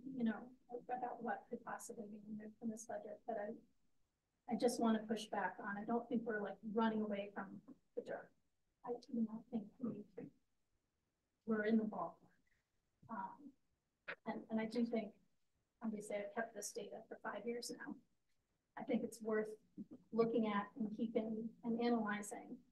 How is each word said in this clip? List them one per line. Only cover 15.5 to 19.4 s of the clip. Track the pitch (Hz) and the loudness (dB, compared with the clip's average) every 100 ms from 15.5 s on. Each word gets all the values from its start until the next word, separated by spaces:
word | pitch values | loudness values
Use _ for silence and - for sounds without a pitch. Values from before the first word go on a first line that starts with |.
| _ _ - | _ _ -6
obviously, | 226 208 - 202 | -2 -2 -2 -2
I've | 202 233 | -2 -2
kept | - 202 | -2 -4
this | - 220 | -6 -6
data | 202 - - | -6 -8 -10
for | - | -8
five | 185 202 233 | -6 -4 -4
years | 240 - | -4 -4
now. | - - - _ _ _ _ _ _ _ - | -6 -6 -8 _ _ _ _ _ _ _ -6
I | |
think | 233 233 | 2 2
it's | 220 233 | 2 -2
worth | 220 214 | 2 2